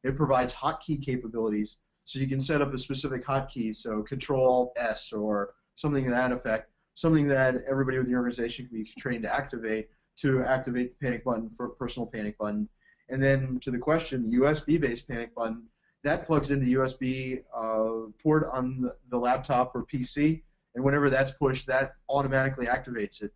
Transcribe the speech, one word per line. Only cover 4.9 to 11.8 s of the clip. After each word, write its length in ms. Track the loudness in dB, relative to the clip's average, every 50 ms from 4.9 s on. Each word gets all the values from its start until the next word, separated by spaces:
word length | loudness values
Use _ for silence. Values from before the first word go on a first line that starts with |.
| -2 -4 -8 -8 -6
or 400 | -4 -2 0 0 -2 -2 -4 -8 _ _ _ _
something 280 | -6 -4 0 0 0 0
to 60 | 2
that 220 | 2 2 2 2
effect, 400 | 0 -2 0 -2 -2 -2 -4 _ _ _ _ _ _
something 320 | 0 2 4 6 6 6
that 360 | 4 4 4 4 4 2 0 -2 0
everybody 280 | 0 2 2 2 2
within 140 | 0 2 2
the 60 | 2
organization 500 | 2 2 0 -2 -2 -4 -4 -4 -8 -12
can 160 | -10 -8 -8 -8
be 80 | -8 -12
trained 260 | -8 -6 -4 -4 -4 -2
to 100 | -2 -2
activate, 540 | -2 -2 -4 -8 -6 -4 -2 -2 -4 -4 -8 _ _ _ _ _
to 260 | -2 2 2 4 4 4
activate 560 | 2 0 0 0 -2 0 0 -2 -2 -4 _
the 60 | -2
panic 180 | -2 -2 -2 -2
button, 240 | -2 -2 -2 -2
for 220 | -6 -8 -8 -8 -8
personal 380 | -6 _